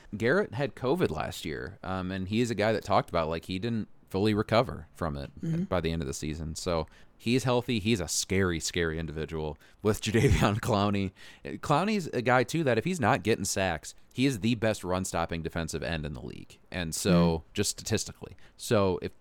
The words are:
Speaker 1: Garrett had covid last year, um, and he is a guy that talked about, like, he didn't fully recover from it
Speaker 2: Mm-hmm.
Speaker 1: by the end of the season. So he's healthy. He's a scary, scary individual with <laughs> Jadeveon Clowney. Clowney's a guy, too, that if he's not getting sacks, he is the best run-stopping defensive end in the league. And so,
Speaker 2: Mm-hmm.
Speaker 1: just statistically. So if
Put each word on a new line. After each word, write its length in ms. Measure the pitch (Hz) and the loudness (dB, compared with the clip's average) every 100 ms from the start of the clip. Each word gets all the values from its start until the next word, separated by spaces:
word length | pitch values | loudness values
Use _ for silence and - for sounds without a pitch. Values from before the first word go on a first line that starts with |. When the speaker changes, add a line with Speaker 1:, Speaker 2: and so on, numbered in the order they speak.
| - 104 | -10 -2
Speaker 1:
Garrett 360 | 117 185 - | 2 2 0
had 200 | 104 135 - | -2 -4 -2
covid 340 | 127 180 113 | 0 2 2
last 340 | 78 - - 82 | 0 -4 -6 -8
year, 320 | 64 64 101 | -6 -8 -10
um, 300 | - 95 92 | -6 -4 -4
and 160 | 95 92 | -4 0
he 120 | 110 | 0
is 80 | 117 | 0
a 40 | |
guy 180 | 101 107 | 2 2
that 120 | 104 | 2
talked 240 | - 101 - | 2 2 2
about, 200 | 87 78 | 0 0
like, 160 | 82 - | -2 -4
he 120 | 92 | -4
didn't 300 | 117 113 - - - | -2 -4 -6 -12 -6
fully 240 | 95 107 | 0 2
recover 520 | 104 - 110 104 76 - | 2 2 2 2 -4 -12
from 220 | - 85 71 | -6 -4 -4
it 140 | 69 - | -8 -8
Speaker 2:
Mm-hmm. 200 | 165 85 | -4 -2
Speaker 1:
by 160 | 190 90 | 0 0
the 100 | 82 | 0
end 120 | 82 | -2
of 40 | 67 | -4
the 80 | |
season. 400 | - 76 78 80 | -4 -6 -6 -8
So 320 | 78 - 82 78 - - - | -6 -2 -2 -4 -10 -20 -8
he's 260 | 113 123 | 0 0
healthy. 360 | 131 123 127 117 | 2 0 0 0
He's 180 | 107 107 | 2 0
a 80 | 78 | 0
scary, 540 | - - 95 92 82 | -4 0 2 2 0
scary 380 | - 87 82 80 | -2 -2 -2 -2
individual 580 | 80 78 76 80 78 76 - - | -6 -6 -6 -6 -6 -8 -16 -2
with 180 | 104 104 | 0 0
<laughs> 20 | |
Jadeveon 580 | 110 113 135 - 123 107 | 2 4 6 6 4 2
Clowney. 500 | 123 101 101 101 92 - - - | 0 2 2 2 -2 -6 -20 -16
Clowney's 600 | 69 - - 147 202 214 151 | -12 -8 0 0 2 0 -2
a 140 | 123 | -2
guy, 200 | 120 127 | 2 2
too, 180 | 123 160 | 2 0
that 140 | 139 113 | 2 2
if 60 | |
he's 160 | - 92 | 0 0
not 220 | 104 131 | 2 2
getting 200 | 104 117 | 2 0
sacks, 500 | 95 101 95 78 - - - | 0 0 0 -2 -6 -18 -10
he 140 | - 135 | 0 2
is 140 | 110 | 2
the 140 | 113 | 0
best 300 | 113 113 101 | 2 0 0
run-stopping 580 | 90 92 92 85 85 85 | 0 -2 0 -2 -2 -2
defensive 400 | 80 85 80 80 | -4 -4 -4 -4
end 240 | 67 82 76 | -4 -4 -4
in 60 | |
the 60 | - | -8
league. 380 | 64 - - - - | -10 -12 -16 -20 -10
And 240 | 92 82 | -6 -4
so, 160 | - 101 | -2 4
Speaker 2:
Mm-hmm. 340 | 87 85 80 - | 6 6 2 -4
Speaker 1:
just 160 | - 101 | -2 -2
statistically. 680 | - - 110 - - - - - - | -2 -2 -2 -2 -12 -16 -16 -20 -10
So 420 | - 107 98 87 | 0 4 4 2
if 80 | 92 - | -4 -10